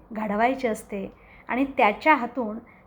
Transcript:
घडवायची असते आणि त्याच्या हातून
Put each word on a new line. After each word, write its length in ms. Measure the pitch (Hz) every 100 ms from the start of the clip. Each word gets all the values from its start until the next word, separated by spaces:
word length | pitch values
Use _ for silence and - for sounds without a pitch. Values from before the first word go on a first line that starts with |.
| -
घडवायची 560 | 220 214 208 233 262 247
असते 380 | 220 - 202 196 - - - -
आणि 160 | 240 277
त्याच्या 480 | 277 214 208 311 294
हातून 420 | 233 262 220 220 - -